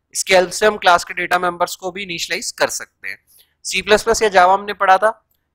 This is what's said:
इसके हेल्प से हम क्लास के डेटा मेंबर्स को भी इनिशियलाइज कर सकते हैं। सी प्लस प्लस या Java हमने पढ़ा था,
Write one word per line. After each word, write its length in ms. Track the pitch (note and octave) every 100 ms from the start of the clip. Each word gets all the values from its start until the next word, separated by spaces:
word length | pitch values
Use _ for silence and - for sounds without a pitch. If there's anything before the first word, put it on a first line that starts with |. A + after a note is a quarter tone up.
| _
इसके 220 | - - F#3+
हेल्प 140 | F3+
से 160 | - G#3+
हम 120 | G#3
क्लास 260 | F#3 F3
के 100 | -
डेटा 260 | F3+ F3 F3+
मेंबर्स 360 | F3+ F3 F3 -
को 160 | F#3
भी 120 | F3+
इनिशियलाइज 480 | G3 E3 - E3+ -
कर 180 | - C3+
सकते 400 | - A2+ _ F#2+
हैं। 160 | G2+ _ _ _ _
सी 180 | - F#3+
प्लस 220 | F#3 G#3
प्लस 180 | A3+ A3
या 80 | G#3+
Java 240 | F#3 F3+
हमने 200 | G3 G3+
पढ़ा 240 | G3+ G3 F#3+
था, 260 | A3 - _ _ _